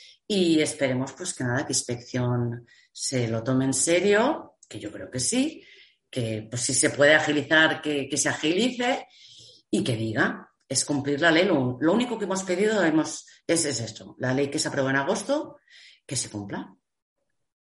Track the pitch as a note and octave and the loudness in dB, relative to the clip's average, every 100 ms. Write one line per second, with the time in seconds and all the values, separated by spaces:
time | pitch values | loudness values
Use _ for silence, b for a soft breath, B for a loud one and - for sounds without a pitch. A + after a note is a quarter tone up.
0 | B B - G3+ E3+ D#3 D3 - C3+ B2+ | B B -2 2 4 4 2 0 -2 -2
1 | C3+ - F3+ - B2 B2+ D#3 C3 - B2 | -4 -8 -10 -4 -2 -2 -2 -4 -4 -8
2 | - B2+ B2 B2 A#2+ A#2+ b b b - | -6 -2 0 0 -2 -6 b b b -10
3 | - C3 A2+ A2+ A#2 C3 C3+ C3 E3 F3 | -4 -2 0 -2 0 0 2 0 2 2
4 | G3 G3+ B3+ E4 - _ - G#2+ G#2 - | 4 4 2 -2 -8 _ -18 -14 -12 -12
5 | - C3 - B3 D4+ - B B B B | -10 -4 -2 0 0 -4 B B B B
6 | _ B2+ A2+ A2 A2 B2 - B2+ D3 - | _ -6 -4 -4 -6 -6 -2 2 2 4
7 | C#3+ D3+ D3+ D3 B2+ D#3 D#3 D3 D#3 C#3+ | 6 6 4 0 4 4 4 2 -2 -4
8 | C3 C3+ F3+ - D3+ F#3 B3 - B3 C#4 | -2 -2 0 0 0 2 0 0 -2 -2
9 | - B B B B B _ - - A2 | -6 B B B B B _ -2 0 -2
10 | A2 A2 G3+ - - _ - C3 - C#3+ | -2 0 -2 -2 -14 _ -6 -4 -2 -2
11 | C#3 C#3 E3+ D#3+ F#3+ D3+ B2+ B2 D#3 A3 | -2 2 4 4 4 2 0 0 2 2
12 | B3 A3+ G3 F#3+ - F3+ G#3+ G#3+ E3 D#3 | 0 -4 -4 -4 -2 0 2 2 4 2
13 | D3+ - B B - E3 D#3 A#2+ A2 - | 0 -6 B B -2 0 0 -4 -6 -10
14 | - - B2+ C3 C#3 D#3 - D3 C3+ C3+ | -18 -4 0 0 0 -2 -2 0 0 2
15 | C3+ A3 - D4 D#4+ B B B B B | 0 -2 0 -2 -4 B B B B B
16 | - B2+ - G#2+ G2 D#3 - - _ _ | -8 -6 -6 -8 -8 -10 -10 -18 _ _
17 | _ _ _ _ _ _ _ | _ _ _ _ _ _ _